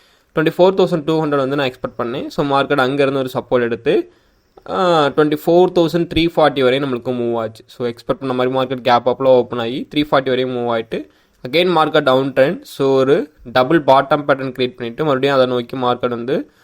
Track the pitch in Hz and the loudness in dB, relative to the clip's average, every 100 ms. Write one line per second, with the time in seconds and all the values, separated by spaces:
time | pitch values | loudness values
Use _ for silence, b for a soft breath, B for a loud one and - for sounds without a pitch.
0 | b b b - 160 151 180 190 180 170 | b b b -4 -2 2 2 4 0 0
1 | 147 160 156 143 131 143 131 123 127 - | -2 -2 0 -2 -2 -2 -4 -6 -10 -8
2 | 117 135 302 - 143 139 135 143 127 143 | -8 -8 -8 -4 -2 0 0 0 0 0
3 | 135 139 131 127 - 127 117 117 143 180 | 0 0 -4 -6 -2 0 0 -2 0 0
4 | - b b b b - - 185 185 165 | -2 b b b b -20 -8 -2 2 2
5 | 143 131 151 147 - 170 180 180 165 170 | 2 2 0 0 2 4 4 4 0 0
6 | 170 160 165 170 147 135 127 131 143 120 | -2 0 0 2 2 2 0 0 -2 -6
7 | 131 123 120 117 110 110 - - 120 113 | -6 -4 -4 -4 -6 -10 -20 -8 -8 -6
8 | - 127 131 127 127 131 127 131 120 120 | -6 -6 -4 -2 -2 -2 -4 -2 2 2
9 | 123 123 131 127 120 123 117 135 - 147 | 2 0 4 4 2 -4 -6 -6 -6 -4
10 | 147 143 131 127 127 123 120 117 113 196 | 0 0 0 -2 -2 -4 -4 -4 -4 -10
11 | 302 b b b 127 151 180 165 151 151 | -12 b b b -4 0 2 2 2 2
12 | 139 131 135 131 135 214 - - 135 135 | 2 2 2 2 0 0 -8 -4 0 2
13 | 131 165 285 _ 123 123 127 165 139 135 | 2 2 -2 _ -4 0 2 2 4 4
14 | 135 151 143 135 135 127 123 - 117 117 | 4 0 0 -2 -4 -4 -4 -4 -10 -4
15 | 156 131 139 135 123 123 120 135 123 120 | -2 0 2 2 2 0 -6 -4 -2 -2
16 | 123 117 117 175 294 b | -2 -4 -4 -4 -6 b